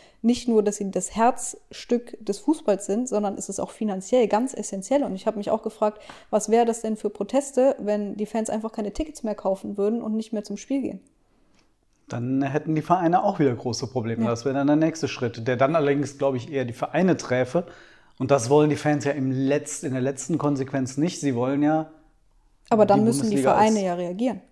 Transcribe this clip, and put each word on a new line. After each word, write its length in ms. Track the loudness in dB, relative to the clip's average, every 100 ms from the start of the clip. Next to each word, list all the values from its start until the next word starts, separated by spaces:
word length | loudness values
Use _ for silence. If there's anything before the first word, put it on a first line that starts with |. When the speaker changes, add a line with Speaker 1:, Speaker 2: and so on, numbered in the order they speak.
| -20 _
Speaker 1:
nicht 260 | 0 2 4
nur, 140 | 4
dass 140 | 4 -2
sie 160 | -4
das 240 | -4 -4 2
Herzstück 1000 | 2 2 -6 -12 _ -20 -2 -2 -2 -10
des 140 | -8 -2
Fußballs 460 | 0 0 0 0 0
sind, 220 | -2 -2
sondern 280 | -2 -2 -4
es 120 | -8
ist 120 | -6
auch 120 | -8
finanziell 560 | -4 -4 -4 0 2 4
ganz 260 | 2 0
essentiell. 500 | -6 -8 -10 -2 0
Und 120 | 0 -2
ich 100 | -4
habe 120 | -4
mich 120 | -2
auch 140 | -2
gefragt, 380 | -2 -2 -2 -2 -14 -20 -4
was 200 | -2 2
wäre 160 | 4 4
das 160 | 0
denn 160 | -4 -4
für 120 | -4
Proteste, 680 | -6 -2 -2 0 2 2 2
wenn 380 | -2 -2 -4 -6
die 80 | -4
Fans 240 | -4 -2
einfach 240 | -4 -6
keine 180 | -6 -6
Tickets 320 | -6 -8 -6
mehr 120 | -6 -4
kaufen 420 | -2 -4 -6 -2
würden 240 | 0 0
und 140 | -2 -4
nicht 180 | -4
mehr 100 | -6
zum 140 | -6 -10
Spiel 240 | -4 -4
gehen? 180 | -4 -8 -16 _ _ _ _ _ _ _ _ _ -10
Speaker 2:
Dann 320 | -6 -2 0
hätten 340 | 0 -2 0 -2
die 60 |
Vereine 420 | 2 2 4 2
auch 160 | 2 2
wieder 160 | 2 2
große 320 | -4 -6 -4
Probleme. 380 | -4 -4 0 0
Speaker 1:
Ja. 40 |
Speaker 2:
Das 120 | 0
wäre 120 | -2 0
dann 120 | 2
der 80 | 4
nächste 320 | 2 0 -6
Schritt, 400 | -2 -4 -2 -2
der 80 | 2
dann 200 | 2 4
allerdings, 420 | 2 2 -2 -2
glaube 200 | -2 -2
ich, 140 | -4
eher 140 | -4 -4
die 80 |
Vereine 440 | -6 -4 0 2 2
träfe. 480 | 0 0 0 -2 -4 -12 -20 -20 _ -8
Und 120 | 2
das 180 | 2 6
wollen 200 | 4 6
die 60 | 2
Fans 300 | 0 0 0
ja 80 |
im 180 | -2 -2
Letz-, 520 | 0 0 0 -2 -8
in 100 | -6
der 80 | -2
letzten 360 | -2 -4 -4 0
Konsequenz 600 | 0 0 -2 -4 -4 -2
nicht. 240 | -2 -2
Sie 140 | -2 0
wollen 280 | 0 2
ja 260 | 2 2 -2 -12 _ _ _ _ _ _ _
Speaker 1:
Aber 160 | 4 6
dann 140 | 6
Speaker 2:
die 60 | 4
Speaker 1:
müssen 160 | 2
die 160 | 0 2
Speaker 2:
Bundesliga 160 | 4
Speaker 1:
Vereine 240 | 6 6 4
Speaker 2:
als 80 | 0
Speaker 1:
ja 80 |
reagieren. 480 | -2 -4 -2 -4 -4 -12